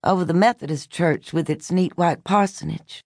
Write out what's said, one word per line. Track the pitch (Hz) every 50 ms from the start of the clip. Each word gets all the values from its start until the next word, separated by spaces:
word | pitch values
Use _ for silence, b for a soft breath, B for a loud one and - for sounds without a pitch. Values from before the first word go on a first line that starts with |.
| -
over | - 190 185 180
the | 151 165
Methodist | 175 208 233 240 _ - 131 156 139 - _
church | - - 175 165 147 - - -
with | - 165 156 151
its | 156 156 - -
neat | 170 185 185 160 -
white | - 175 170 143 - _
parsonage | - 196 208 202 185 - - 143 156 160 - - _ - - _